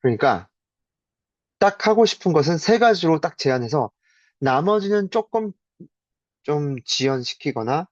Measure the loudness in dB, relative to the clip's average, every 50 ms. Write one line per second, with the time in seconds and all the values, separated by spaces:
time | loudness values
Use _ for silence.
0 | 0 0 0 2 2 0 0 0 -6 _ _ _ _ _ _ _ _ _ _ _
1 | _ _ _ _ _ _ _ _ _ _ _ _ 0 0 0 0 0 2 4 4
2 | 4 2 2 -2 -2 0 2 2 2 2 -2 -2 2 2 2 4 4 2 2 2
3 | 2 0 0 0 -2 -6 -8 -4 -2 -2 0 -2 -2 -2 -2 -2 -2 -4 _ _
4 | _ _ _ _ _ _ _ _ -2 0 0 2 2 2 0 0 0 0 -2 -2
5 | -2 -2 -4 -4 -4 _ -4 -4 -4 -6 -10 _ _ _ _ _ -20 -20 _ _
6 | _ _ _ _ _ _ _ _ _ -4 -2 -2 -2 -4 -4 -6 -6 -6 -4 0
7 | 0 0 0 -2 -4 -8 -10 _ -6 -4 -4 -4 -2 -2 -2 -2 -4 _